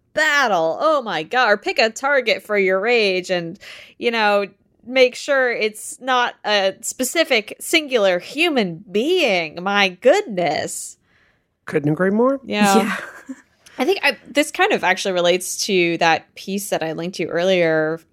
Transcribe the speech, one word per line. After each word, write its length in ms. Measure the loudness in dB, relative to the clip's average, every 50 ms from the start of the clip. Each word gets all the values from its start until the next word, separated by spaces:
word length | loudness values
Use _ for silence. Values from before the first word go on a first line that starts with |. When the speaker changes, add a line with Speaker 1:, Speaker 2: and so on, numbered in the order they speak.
| _ _ -4
Speaker 1:
battle. 640 | -2 0 2 2 2 2 2 2 2 0 0 0 0
Oh 220 | 0 0 0 0 -2
my 200 | -4 -6 -6 -6
God. 260 | -4 -2 0 2 2
Or 80 | 2
pick 220 | 2 0 -2 0 0
a 100 | 0 0
target 540 | 0 -2 -2 0 0 0 2 0 -2 -2 -2
for 160 | -2 0 0
your 220 | 2 2 2 0
rage 500 | 2 2 2 2 2 2 0 -2 -2 -2
and, 260 | -4 -4 -4 -6 -10 -14 -18 -20 -20 -20 -20 -20 -12
you 140 | -6 -4 -2
know, 340 | 0 0 2 2 2 2 0 -2 -8 _ _ _ _ _ _
make 300 | -2 2 4 4 4 2
sure 380 | 0 -4 -2 0 2 2 0 0
it's 480 | -2 -2 -4 -4 -6 -14 -16 -16 -8
not 340 | -4 -2 0 0 0 0 -4 _ -4
a 300 | -2 0 2 0 0 -2 -4
specific 760 | -10 -10 -6 -4 -4 -2 0 0 0 2 0 0 0 -2 -10 -14
singular 580 | -4 0 0 0 0 0 0 2 2 2 2 0
human 640 | -2 -6 -4 -2 0 0 2 0 0 -2 -4 -8 -10 -6
being. 720 | -4 -2 0 0 0 2 2 2 2 0 -2 -4 -6 -8 -6
My 280 | -2 0 2 2 0
goodness. 1080 | 0 2 4 4 4 4 2 -2 -4 -2 -2 -2 -2 -2 -4 -6 -8 -10 -12 -14 -18 _ _ _ _ _ _ _ _ _ _ _ _ _ _
Speaker 2:
Couldn't 280 | -4 -2 0 0 0 0
agree 180 | 0 0 0
more. 300 | 2 2 2 2 0 -2 -4
Speaker 1:
Yeah. 320 | -4 -2 0 2 4 4
Speaker 3:
Yeah. 200 | 4 2 0 -2 -6 -10 -14 -18 -18 -18 -18 -18 -18 _ _ _ _ _ -12 -6 -2
Speaker 1:
I 60 | 0
think 160 | 0 0 0 0
I, 160 | -2 -2 -4 -6
this 240 | -4 0 0 0 0
kind 220 | 0 0 0 2 2
of 100 | 2 2
actually 300 | 0 0 0 -2 -2 0
relates 520 | 2 2 2 2 2 -2 -6 -8 -6 -2
to 300 | 0 2 2 2 2 2 2
that 360 | 2 2 2 2 -2 _ _
piece 360 | -14 -10 -8 -6 -6 -4 -4
that 120 | -4 -4 -4
I 80 | -4 -6
linked 280 | -6 -8 -8 -6 -6
you 80 | -6 -4
earlier 720 | -2 0 2 2 2 4 4 2 2 2 0 -2 -4 -6 -10 _